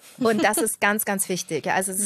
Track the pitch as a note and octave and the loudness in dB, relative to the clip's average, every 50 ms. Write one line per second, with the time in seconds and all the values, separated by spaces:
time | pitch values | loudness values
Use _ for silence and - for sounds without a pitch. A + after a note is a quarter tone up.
0 | - - - - E3 A3+ A3+ C4 D4+ G3 G#3+ F4 A#3 G#3+ - - G#3+ G3+ G#3 G#3+ | -20 -20 -6 -2 0 2 2 4 4 2 2 2 0 -2 0 0 2 2 2 0
1 | - G#3+ G3+ F#3+ - - F#3 E3+ - - E3 C3+ - - D#3+ F#3+ F#3+ G3 F#3 G3 | 0 -2 -2 -2 -2 -2 -4 -4 -4 -4 -6 -4 -2 0 0 0 0 -2 -4 0
2 | G#3 | 2